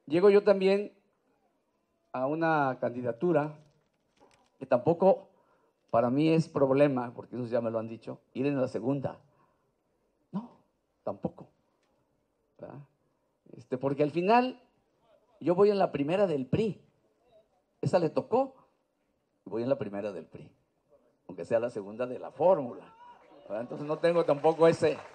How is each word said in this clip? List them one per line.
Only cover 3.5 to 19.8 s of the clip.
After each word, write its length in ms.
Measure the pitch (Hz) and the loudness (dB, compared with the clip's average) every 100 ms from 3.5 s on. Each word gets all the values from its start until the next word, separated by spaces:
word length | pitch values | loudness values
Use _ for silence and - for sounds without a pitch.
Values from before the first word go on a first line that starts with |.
| - - _ _ _ _ _ _ _ _ - | -8 -20 _ _ _ _ _ _ _ _ -14
que 60 | - | -2
tampoco 640 | 123 - 170 185 185 - _ _ _ _ _ _ | 0 2 4 4 2 0 _ _ _ _ _ _
para 200 | 113 120 | 0 2
mí 180 | 135 160 | 2 2
es 200 | 165 156 | 2 0
problema, 640 | 151 139 135 147 127 123 | 0 2 4 2 2 -6
porque 220 | 117 - 123 | -12 -12 -10
eso 100 | 120 | -4
ya 140 | 120 | -4
me 100 | 117 | -2
lo 80 | 113 | -4
han 100 | 113 | -6
dicho, 320 | 113 - 127 _ | -12 -14 -16 _
ir 140 | 113 139 | -4 -2
en 140 | 139 | -2
la 80 | 127 | -2
segunda. 500 | 95 113 143 127 78 _ _ _ _ _ _ _ _ _ _ _ | -4 -4 -4 -4 -10 _ _ _ _ _ _ _ _ _ _ _
No, 200 | 190 240 - _ _ _ _ | -12 -12 -16 _ _ _ _
tampoco. 440 | - 101 - - - _ _ _ _ _ _ _ _ _ _ _ | -10 -6 -8 -10 -20 _ _ _ _ _ _ _ _ _ _ _
¿Verdad? 180 | - 143 147 _ _ _ _ _ _ - | -18 -18 -20 _ _ _ _ _ _ -20
Este, 220 | - 127 | -10 -4
porque 240 | 139 143 | -2 0
al 80 | 151 | -2
final 500 | 160 180 240 254 254 _ _ _ _ _ _ _ - | 0 2 2 2 -4 _ _ _ _ _ _ _ -6
yo 140 | 139 | -2
voy 160 | 175 208 | 2 4
en 80 | 202 | 4
la 120 | 180 | 0
primera 360 | 143 143 185 196 | -2 -2 0 0
del 200 | 143 127 | -2 -2
pri. 340 | - 220 - _ _ _ _ _ _ _ _ _ _ | -2 -2 -4 _ _ _ _ _ _ _ _ _ _
Esa 200 | 147 185 | 0 2
le 100 | 160 | 0
tocó, 460 | - - 233 269 - _ _ _ _ _ _ _ _ | -2 -2 0 -2 -6 _ _ _ _ _ _ _ _
voy 180 | - 107 | -10 -6
en 60 | 120 | -4
la 100 | |
primera 320 | 139 | -4